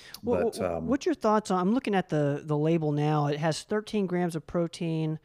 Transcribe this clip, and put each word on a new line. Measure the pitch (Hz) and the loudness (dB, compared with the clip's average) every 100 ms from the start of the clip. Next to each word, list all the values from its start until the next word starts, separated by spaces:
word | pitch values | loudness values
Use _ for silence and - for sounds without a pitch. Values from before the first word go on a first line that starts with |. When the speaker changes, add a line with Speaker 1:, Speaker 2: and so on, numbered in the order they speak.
| - - | -20 -8
Speaker 1:
Wha-, | 226 233 | -2 0
Speaker 2:
But, | 233 214 | 0 0
Speaker 1:
wha-, | 185 165 | -2 -2
Speaker 2:
um, | 160 | -2
Speaker 1:
what's | 277 | 0
your | 381 | 0
thoughts | 294 214 214 - | 0 2 2 2
on, | 185 | 2
I'm | 185 | 2
looking | 254 - | 2 2
at | 185 - | 0 2
the, | 151 143 143 | 0 2 0
the | 151 147 | -2 0
label | 156 170 151 | 2 2 2
now. | 147 147 151 147 | 0 2 2 0
It | 147 | 0
has | 165 147 | -2 -2
thirteen | - 214 214 214 180 | -4 -4 -2 -2 0
grams | 180 175 160 | 0 0 -4
of | - | -4
protein, | 175 170 - 170 160 156 156 | -2 -2 -4 -2 0 -2 -4